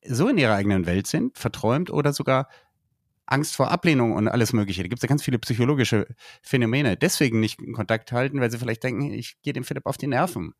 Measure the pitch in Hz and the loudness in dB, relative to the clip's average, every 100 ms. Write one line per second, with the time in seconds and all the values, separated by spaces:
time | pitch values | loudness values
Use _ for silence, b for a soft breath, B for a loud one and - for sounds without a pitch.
0 | - 123 190 233 123 101 101 95 87 90 | -2 2 2 4 4 4 4 2 2 0
1 | 98 147 254 - 117 - 110 131 180 - | 0 -2 -2 -4 -6 -2 0 0 0 -2
2 | 143 143 139 131 135 b b _ _ _ | -2 -2 0 0 0 b b _ _ _
3 | _ _ - 135 143 - 131 175 175 139 | _ _ -2 -2 -2 -2 0 2 2 4
4 | 117 101 107 117 110 113 101 90 87 117 | 2 2 0 2 2 2 0 -2 -4 -4
5 | 120 143 - 123 - 113 120 147 117 107 | 0 0 0 -2 -2 0 2 2 2 2
6 | - - B B - 135 120 131 139 - | 0 -8 B B -2 0 2 2 0 2
7 | 180 - 139 113 110 - - 113 101 113 | 0 2 2 2 0 -2 -12 -8 -2 -2
8 | - 120 135 143 120 117 123 113 131 110 | -2 -2 -2 0 -2 -2 -4 -4 -4 -2
9 | 143 - 113 - - 131 127 131 - 131 | -4 -6 -10 -10 -8 -6 -6 -6 -6 -4
10 | - 127 175 147 82 - | -2 0 0 -2 -10 -12